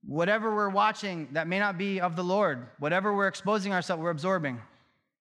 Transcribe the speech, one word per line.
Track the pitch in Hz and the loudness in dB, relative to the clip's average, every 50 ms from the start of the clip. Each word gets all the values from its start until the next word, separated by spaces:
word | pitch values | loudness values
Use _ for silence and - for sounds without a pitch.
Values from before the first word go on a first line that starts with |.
| - | -10
whatever | - 135 156 170 185 208 226 214 226 214 | -6 0 0 2 4 2 2 2 0 0
we're | 208 208 202 | 2 0 2
watching | 190 196 208 214 214 - - 202 185 170 156 127 | 2 4 4 4 2 -2 -6 -6 -6 -6 -8 -4
that | 135 156 160 165 | -4 -4 -2 0
may | 180 196 | 0 0
not | 208 208 190 170 | 2 0 0 -2
be | 196 202 196 185 | -2 -2 0 0
of | 175 180 165 | 0 -2 -2
the | 175 185 | -2 0
Lord, | 180 185 202 208 175 143 123 123 - - - | 2 2 2 2 2 0 -2 -6 -12 -12 -4
whatever | 143 147 170 185 190 214 208 | -2 0 0 2 2 2 2
we're | 196 202 190 | 2 2 0
exposing | 180 - - 196 214 214 190 202 196 | 0 -2 -2 0 0 0 0 0 -2
ourselves, | 180 165 - 185 160 | -2 0 -2 -4 -2
we're | 160 170 | 0 -2
absorbing. | 170 147 143 185 190 185 156 139 127 117 104 - - _ _ _ _ _ _ _ _ _ _ | -2 -2 0 0 0 0 0 -4 -6 -6 -12 -16 -20 _ _ _ _ _ _ _ _ _ _